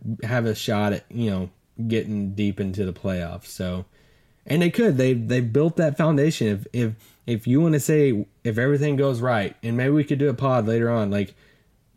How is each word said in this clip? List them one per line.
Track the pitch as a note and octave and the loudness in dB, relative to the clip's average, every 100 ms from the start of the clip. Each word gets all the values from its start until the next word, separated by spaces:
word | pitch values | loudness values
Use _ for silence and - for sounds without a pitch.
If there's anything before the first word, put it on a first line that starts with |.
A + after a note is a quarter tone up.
| G#2+ A2 | -6 -8
have | G#2+ B2 A2+ | -4 -2 0
a | G#2+ | -2
shot | - G#2 G#2 | -2 0 0
at, | G2+ - | -2 -6
you | A#2 A#2 | -4 -2
know, | F#2+ F#2 - _ - A#2 | -2 -6 -12 _ -8 -2
getting | A2+ G#2 G#2 G2 G2 | -2 -2 -4 -4 -2
deep | G#2 G2 | -2 -2
into | G2 F#2 F#2 | -4 -4 -4
the | |
playoffs. | F2 G2+ F2+ E2+ F2 - | -4 -4 -4 -6 -10 -14
So, | - F#2 F#2 F2+ _ _ _ _ _ - | -8 -6 -6 -8 _ _ _ _ _ -4
and | D3+ | 0
they | F3 | 2
could. | E3+ A3+ C3+ | 2 2 4
They, | C3 | 2
they | B2 A2+ B2 | 2 0 0
built | B2 A#2+ D#3+ E3 | 0 2 2 2
that | D#3+ C#3+ | 0 2
foundation. | D#3+ D3 D3 D#3+ A2+ | 2 2 2 2 0
If, | G2+ A2+ | -2 -4
if, | A#2+ A#2 G#2+ - _ - | -2 -2 -4 -14 _ -6
if | A#2 A#2 | -4 2
you | C3 | 2
wanna | E3+ D3+ | 4 2
say, | - D#3 C#3+ G#2 G#2+ _ | 2 4 4 2 -4 _
if | A#2 A2 | -4 0
everything | B2+ C#3+ D3 C#3 | 2 2 2 0
goes | C#3 B2 | 0 0
right, | B2 A#2 F#2+ - | 0 0 -2 -6
and | A#2 A#2 | -4 -2
maybe | C3 | 2
we | D3+ | 2
could | C#3+ C#3 | 2 2
do | C#3+ | 0
a | B2 | 0
pod | C3+ B2+ A2 | 0 2 2
later | A2+ A#2 | 2 2
on, | A#2 G#2 | 0 0
like, | G2+ G2 - _ _ _ _ _ | 0 -2 -8 _ _ _ _ _